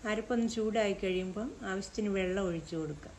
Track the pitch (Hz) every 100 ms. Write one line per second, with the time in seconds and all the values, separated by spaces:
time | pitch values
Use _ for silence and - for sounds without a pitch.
0 | 214 214 214 240 226 226 214 220 208 196
1 | 190 185 185 190 240 392 208 190 196 -
2 | 208 190 185 190 190 170 156 160 156 147
3 | -